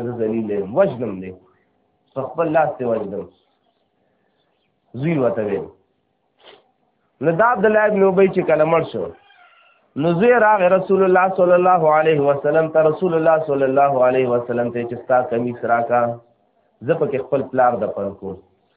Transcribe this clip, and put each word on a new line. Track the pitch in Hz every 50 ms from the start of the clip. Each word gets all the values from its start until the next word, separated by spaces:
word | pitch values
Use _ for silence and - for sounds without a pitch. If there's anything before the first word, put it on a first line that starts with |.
| 117
زه | 123 117
ذلیل | 113 110 110 113 113 110 104
یم، | 101 98 95 95 123
وژنم | 180 196 165 123 117 123 107 95 92
دی، | 92 92 90 - _ _ _ _ _ _ _ _ _ _ _ _ _ _ -
په | 135 -
خپل | - - 160 165 156
لاس | 156 160 151 - -
دې | - 123
وژنم.» | 117 113 107 101 92 101 101 90 - _ _ _ _ _ _ _ _ _ _ _ _ _ _ _ _ _ _ _ _ _ _ _ _ _ _ _ _ _ _ _ _ -
زوی | 123 143 170 165
ورته | 139 123 117 117 113 104
ویل. | 101 98 92 87 - - _ _ _ _ _ _ _ _ _ _ _ _ _ _ - - _ _ _ _ _ _ _ _ _ _ _ _ -
نو | 135 165
دا | 165 160 220 240 247
عبدالله | 190 202 214 214 214 214 -
ابن | 196 196 190
ابی | 190 - 196 196
چې | 185 - 180 165
کله | 165 156 151 156
مړ | 160 165 160 143 -
شو، | - 104 85 - - _ _ _ _ _ _ _ _ _ _ _ _ _ _ _ -
نو | 131 156 175 170 165
زوی | 226 240 247 233 214
راغی | 214 214 196 180 180 190
رسول | 185 185 - 196 190 190
الله | 185 185 180 185 185 190 196
صلی | 175 175 180 175
الله | 180 185 185 170 160 156 151
علیه | 156 156 160 156 143 139 143
وسلم | 143 143 - 147 156 160 160 156 156
ته، | 160 156 156
رسول | 156 - 185 175 165
الله | 160 160 165 160 156 - 143
صلی | 139 135 135 131
الله | 131 139 143 143 135 127 127
علیه | 127 127 131 127 120 120
وسلم | 120 120 123 117 120 120 117
ته | 117 120 120
چې | - 120 - -
ستا | - 127 127 123 -
کمیس | 117 120 123 123 120 - 123 113
راکا، | 117 117 117 117 120 120 120 120 117 117 _ _ _ _ _ _ _ _ _ _ _ _
زه | 113 139 165 156
پکې | 147 117 131 123 -
خپل | - 147 131 117 -
پلار | 127 127 123 123 113 95 110
دفن | 90 - 101 101 98 98 -
کوم. | 101 92 90 90 _ _ _ _ _ _ _